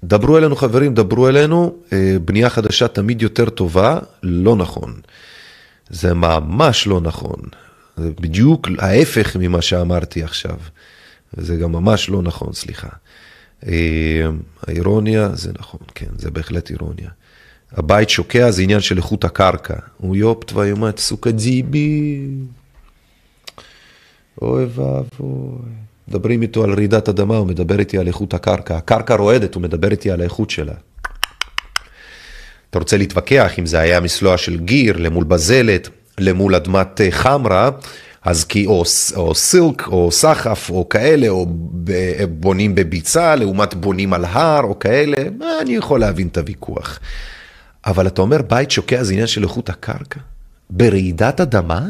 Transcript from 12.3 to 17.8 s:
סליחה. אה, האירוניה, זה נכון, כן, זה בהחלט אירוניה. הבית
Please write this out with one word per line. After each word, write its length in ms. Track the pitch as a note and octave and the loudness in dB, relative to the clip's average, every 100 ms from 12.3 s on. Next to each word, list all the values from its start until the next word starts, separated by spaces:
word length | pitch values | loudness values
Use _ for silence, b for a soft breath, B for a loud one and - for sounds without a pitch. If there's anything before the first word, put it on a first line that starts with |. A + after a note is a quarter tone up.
| - - | -4 -8
סליחה. 360 | - - - - - b b b b b b - | -10 -12 -12 -14 -16 b b b b b b -4
אה, 600 | E2+ E2 D#2+ D#2+ D#2+ D#2+ D#2 D#2+ _ - | 0 0 0 0 0 0 -4 -8 _ -8
האירוניה, 600 | E2 F2 G#2+ G#2+ A2 G#2 | -4 0 0 2 2 0
זה 180 | F#2 F2 F#2 | -2 -8 -12
נכון, 200 | - - - - | -14 -18 -20 -14
כן, 140 | - - | -12 -10
זה 140 | D2+ | -8
בהחלט 400 | D2+ D#2+ E2+ - | -8 -6 -6 -6
אירוניה. 380 | D2 D2+ D#2+ E2+ - b b b b b | -10 -10 -10 -14 -18 b b b b b
הבית 380 | - | -6